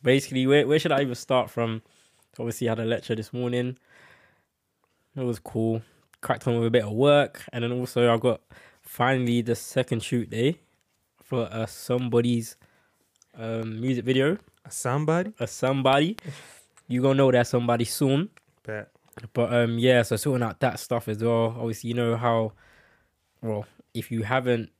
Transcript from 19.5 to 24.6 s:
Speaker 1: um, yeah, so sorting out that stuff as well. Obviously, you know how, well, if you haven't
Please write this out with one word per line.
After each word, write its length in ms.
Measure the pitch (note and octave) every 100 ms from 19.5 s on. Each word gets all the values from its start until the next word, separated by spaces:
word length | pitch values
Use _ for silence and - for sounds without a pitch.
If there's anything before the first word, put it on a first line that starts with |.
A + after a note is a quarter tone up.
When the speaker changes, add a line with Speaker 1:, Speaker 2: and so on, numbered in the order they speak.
Speaker 1:
um, 260 | A#2+ A#2 A#2
yeah, 240 | B2 B2+
so 140 | A2+ A2
sorting 260 | - B2+ A#2
out 140 | -
that 180 | B2+ -
stuff 280 | - A#2+ A2+
as 140 | G#2+
well. 320 | A2+ A#2 A#2 A#2
Obviously, 300 | A#2 A2 A#2
you 60 |
know 220 | A#2 A#2 A2+
how, 360 | A#2+ A#2 A2 - _ _ _ _ _ _ _ _
well, 240 | A#2 G#2+ G#2+ _ -
if 180 | A#2+ A2+
you 120 | A#2
haven't 480 | G#2+ C3 B2+ A#2+